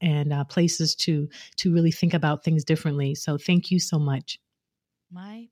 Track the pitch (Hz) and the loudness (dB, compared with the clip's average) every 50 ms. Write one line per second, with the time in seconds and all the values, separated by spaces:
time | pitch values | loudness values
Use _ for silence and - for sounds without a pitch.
0 | 185 165 147 147 143 147 143 143 139 - - 180 175 170 - - 160 - - - | 0 0 0 0 0 0 -2 -2 -4 -2 0 2 2 2 2 0 -2 -2 -2 -2
1 | - 170 156 147 147 151 - - - - _ - - 185 170 170 165 165 160 - | -2 0 0 0 -2 -6 -8 -16 -20 -14 _ -2 0 2 4 4 4 4 2 2
2 | 175 170 170 165 156 151 151 151 - 170 160 156 143 - 160 156 - 156 143 143 | 0 0 2 2 0 0 -2 -2 0 0 0 2 2 0 0 0 0 -2 -2 -2
3 | 139 139 143 - - 160 147 143 - - 180 175 - - 185 175 - - 170 151 | -2 -2 -4 -4 -4 -4 -4 -2 0 2 2 2 2 2 0 0 0 0 0 0
4 | 147 143 135 135 - - - - _ _ _ _ _ _ _ _ _ _ _ _ | 0 0 -2 -4 -6 -10 -14 -16 _ _ _ _ _ _ _ _ _ _ _ _
5 | _ _ 175 180 190 202 214 226 233 240 | _ _ -20 -18 -18 -16 -18 -18 -20 -20